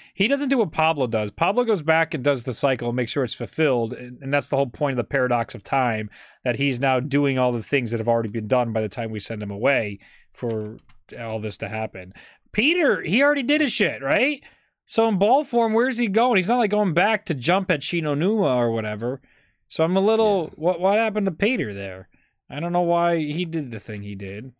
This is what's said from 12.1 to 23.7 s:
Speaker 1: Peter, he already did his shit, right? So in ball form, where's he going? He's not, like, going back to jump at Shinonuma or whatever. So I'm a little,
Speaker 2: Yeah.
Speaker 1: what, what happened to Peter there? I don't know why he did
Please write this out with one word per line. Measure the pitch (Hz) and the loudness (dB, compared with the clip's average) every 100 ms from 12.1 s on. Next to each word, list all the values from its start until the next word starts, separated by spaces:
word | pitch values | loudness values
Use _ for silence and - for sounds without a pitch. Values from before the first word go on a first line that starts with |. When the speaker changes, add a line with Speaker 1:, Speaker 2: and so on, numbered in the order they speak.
| - - _ _ | -20 -20 _ _
Speaker 1:
Peter, | - 269 359 294 175 | 0 0 2 2 0
he | 147 226 | 0 2
already | 285 285 | 2 2
did | 240 302 | 0 0
his | 254 | 0
shit, | - 175 113 | 0 0 0
right? | 135 175 277 294 - _ _ _ - | 0 2 2 -2 -12 _ _ _ -4
So | - 226 | 2 2
in | 190 | 4
ball | 208 277 285 | 4 4 4
form, | 240 226 | 2 2
where's | 220 254 233 | 2 2 0
he | 226 | 0
going? | 202 254 202 | 2 4 2
He's | 175 | 2
not, | 247 | 2
like, | 208 | 2
going | 208 196 | 2 2
back | 156 208 214 - | 2 2 0 -2
to | |
jump | 139 123 190 185 | -4 2 2 2
at | 147 | -2
Shinonuma | - 170 156 143 185 220 156 127 | -2 -2 -2 0 2 2 2 2
or | 117 | 2
whatever. | 113 107 107 120 139 _ _ _ _ _ | 0 -4 -4 -4 -6 _ _ _ _ _
So | - | -2
I'm | 165 190 | 0 2
a | |
little, | 202 220 214 196 160 | 2 4 2 2 -2
Speaker 2:
Yeah. | - | -2
Speaker 1:
what, | 165 170 | -2 2
what | 185 214 | 2 2
happened | 226 202 196 | 0 0 -2
to | |
Peter | 160 220 247 113 | 0 0 0 -4
there? | 98 98 92 - _ _ _ - | -6 -10 -12 -18 _ _ _ -12
I | 139 | -8
don't | 170 | -2
know | 175 | 0
why | 170 170 170 170 | 2 2 2 0
he | 151 156 | -2 -4
did | 170 160 131 | -4 -4 -6